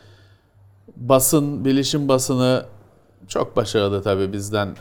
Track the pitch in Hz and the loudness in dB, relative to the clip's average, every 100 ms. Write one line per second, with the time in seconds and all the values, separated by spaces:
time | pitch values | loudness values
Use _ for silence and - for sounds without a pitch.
0 | - - - _ _ _ - _ - - | -20 -20 -20 _ _ _ -20 _ -20 -14
1 | 123 135 127 156 143 143 131 135 135 151 | 2 2 4 2 0 -2 0 0 0 -2
2 | 139 131 127 127 127 127 - - - _ | 0 0 0 0 2 0 -2 -18 -20 _
3 | _ _ - - - - 104 113 101 101 | _ _ -8 -4 -2 -2 0 0 0 0
4 | 101 95 98 101 101 107 101 - | 0 0 -2 -4 -4 -4 -4 -6